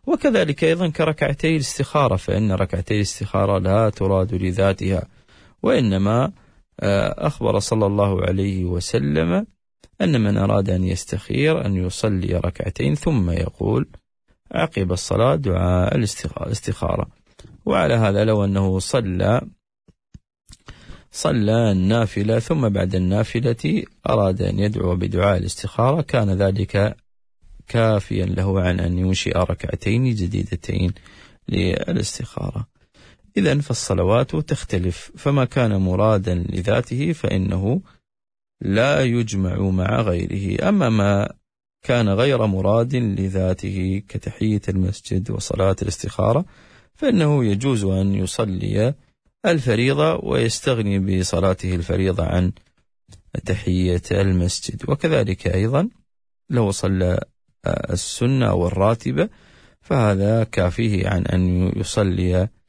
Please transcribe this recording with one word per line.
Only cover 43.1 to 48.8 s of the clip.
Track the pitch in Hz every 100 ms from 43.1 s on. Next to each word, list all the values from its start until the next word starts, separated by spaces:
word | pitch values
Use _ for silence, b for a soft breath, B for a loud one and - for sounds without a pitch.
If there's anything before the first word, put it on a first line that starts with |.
| 98 95 95 92 92 95 95 92 98 -
كتحية | 107 - - 110 104 -
المسجد | 92 92 104 - 95 -
وصلاة | 104 - - 95 95
الاستخارة | 101 - - - 107 131 190 B B B B
فإنه | _ 285 208 151 147
يجوز | 113 98 131 120
أن | 95 95 98
يصلي | 98 92 - 110 92 101 104